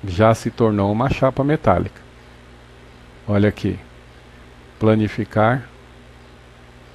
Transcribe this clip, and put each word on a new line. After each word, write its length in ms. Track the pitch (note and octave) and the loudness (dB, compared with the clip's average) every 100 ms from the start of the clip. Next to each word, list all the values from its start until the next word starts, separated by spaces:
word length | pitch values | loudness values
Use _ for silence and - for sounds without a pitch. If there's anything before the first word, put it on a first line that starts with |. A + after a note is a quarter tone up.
Já 300 | G2 F2 A2 | -8 2 4
se 160 | A2+ B2 | 2 -2
tornou 420 | - A2+ G#2 G2 | -2 0 2 0
uma 180 | G#2 C3+ | 0 -2
chapa 340 | - C3+ B2+ | -2 -2 0
metálica. 560 | C#3 D3+ - F2 F2+ - - - - - - - - - - - - - - | -2 0 0 0 -2 -10 -20 -20 -20 -20 -20 -20 -20 -20 -20 -20 -20 -16 -4
Olha 220 | G#2 G#2 | 0 0
aqui. 300 | G2+ G2+ F#2 - - - - - - - - - - | 0 -4 -6 -10 -20 -20 -20 -20 -20 -20 -20 -20 -4
Planificar. 880 | A2 A2 G#2 - G#2+ - A2 B2+ A#2 - - - - - - - - - - - - | 0 2 0 -4 -4 0 0 0 -6 -20 -20 -20 -20 -20 -20 -20 -20 -20 -20 -20 -20